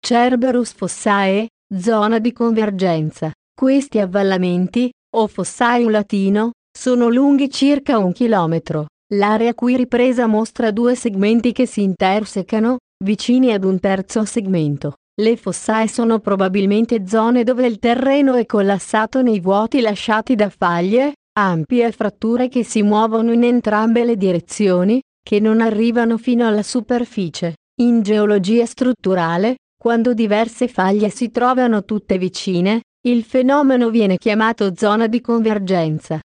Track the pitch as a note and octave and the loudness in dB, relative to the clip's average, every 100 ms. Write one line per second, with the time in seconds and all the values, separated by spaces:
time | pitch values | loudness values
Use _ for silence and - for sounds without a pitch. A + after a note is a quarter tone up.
0 | - A#3+ B3 B3+ C4 B3 A#3 - F#3 - | 0 2 2 2 2 0 -2 -6 -8 -4
1 | A3 G3+ F#3+ G3 A3+ _ _ F#3+ F#3 A3 | 0 0 2 0 -4 _ _ -6 -2 0
2 | G#3 A3+ A3+ A#3+ A#3 A3 G#3+ F#3+ F#3 E3 | 2 0 -2 -2 -2 0 -2 -2 0 0
3 | D#3 - D#3 - _ - C4 C#4 C4+ A3 | -2 -6 -10 -10 _ -2 2 2 0 -2
4 | F#3+ G3 G3 F#3 F3+ F3 F3+ A#3 B3 - | 0 0 0 0 0 0 0 0 -2 -6
5 | _ A3+ G#3+ - - - A#3+ A#3+ A#3 G#3+ | _ -2 -2 -4 -8 -2 0 2 2 0
6 | G#3 G3+ F#3+ G3+ A3+ - _ - C4 B3 | 0 -2 0 0 -2 -6 _ -8 -2 2
7 | A#3 A#3+ C#4 C#4+ C#4 - C#4 C#4+ C#4+ A#3 | 2 4 4 2 0 0 2 2 0 0
8 | F#3 F3 A#3+ G#3 E3 E3 - D#3 D3+ _ | 0 0 0 2 0 -2 -4 -6 -6 _
9 | _ G3+ G3+ A3 A#3 A#3+ A#3+ B3+ B3 A#3+ | _ -2 0 2 0 0 0 0 0 0
10 | B3 B3 A#3 G#3+ A3 - A#3 G#3 A#3+ B3 | 0 0 0 0 -2 -2 -2 0 0 0
11 | A#3 F#3+ G#3 A#3 A#3 - B3 - G3 F3 | -4 -2 2 2 0 0 -2 0 -4 0
12 | F#3+ G3+ G#3+ G3+ F3+ A3 A3+ B3+ _ _ | 0 0 -4 -8 -4 -2 -2 -2 _ _
13 | F#3+ G#3+ - B3+ B3+ G#3 F#3+ F#3 G3 F#3+ | -4 -2 0 2 2 2 0 0 0 -2
14 | F#3+ A3+ G#3+ A#3 F#3+ F3+ D3+ C#3+ C#3+ - | -4 -4 -4 -4 -2 -2 -2 -4 -8 -12
15 | _ - A3 A#3 - F3+ - A3 A3 - | _ -2 0 0 -4 -6 -4 -2 -2 -2
16 | A#3 A3+ G#3 G3 F#3+ G3 G3 G3+ A3+ A3+ | 0 0 0 0 0 0 0 0 0 -2
17 | F#3 A3 A3+ B3 A#3 B3 B3 G#3+ A#3 A#3+ | 0 0 2 2 0 0 -2 0 -2 0
18 | C4+ C#4 C#4 B3 A3+ G#3 G3 G3 - G#3+ | 2 2 2 0 0 0 0 -2 -2 -2
19 | A3 C4 B3+ G#3+ F3 G3 A3+ C#4+ A3+ G3+ | 0 0 0 0 0 0 0 0 0 -2
20 | - G#3+ A3 A#3+ G#3 - F3+ E3+ F3+ A#3 | -2 -2 0 0 0 0 -2 0 0 2
21 | C#4+ C#4+ _ - G3 E3 D3+ B3 A#3 - | 0 -4 _ -2 0 0 0 0 0 0
22 | G#3 - A3+ A#3+ B3+ B3+ G#3+ A3 G#3 G#3 | -6 -4 -2 0 0 -2 -2 0 2 2
23 | A3 A3 A#3 A#3 A#3+ B3 A3 G#3 A3 A#3 | 2 0 2 2 2 2 0 0 2 2
24 | A#3+ A#3 F#3+ F3+ - - G#3 F3+ F#3 B3 | 0 0 0 -2 -4 -2 2 2 2 0
25 | - _ - G#3 G#3+ A3 A3+ G#3+ A#3 A#3 | -4 _ -2 0 2 2 2 2 0 0
26 | A#3 A3+ A#3+ A#3+ A3+ G#3 G#3 B3+ A3 A#3+ | 0 -2 0 0 2 0 -2 -6 -2 -4
27 | A#3+ - F3 - E3+ D#3+ _ - A#3+ A#3 | -4 -6 -6 -6 -8 -8 _ -2 2 2
28 | G3+ G#3+ G#3 G#3 F#3 A#3 A#3 - B3+ A#3+ | 2 0 2 0 2 0 0 -2 -2 -2
29 | F#3+ F#3 E3 E3+ G#3+ B3+ _ _ A#3 A#3 | -2 0 0 0 -2 -4 _ _ -2 0
30 | A#3 A3+ A3 G#3 A3+ - B3 - F#3 G#3 | 0 0 0 0 -2 -4 -4 0 0 0
31 | G#3 - A#3+ - B3 B3+ B3 G#3+ G3 G#3+ | -2 -2 -6 -2 0 2 2 0 -2 -6
32 | - F#3 F3+ - - F3 F#3 A3+ - _ | -2 -2 -2 -6 -4 -2 0 -2 -6 _
33 | A#3+ A#3+ A3 C4 B3+ C#4+ C#4 B3+ A#3 A3+ | -2 -2 0 0 2 2 2 2 2 2
34 | G3+ F3+ A#3 G#3+ A3 A#3 G3+ F3 G#3+ G#3+ | 2 0 0 0 0 0 -4 0 0 2
35 | A3+ A#3 - A#3 A3 G#3+ F#3 F#3 D#3+ D#3 | 0 -2 -2 0 0 -2 -2 -2 0 -4
36 | - D#3 | -6 -10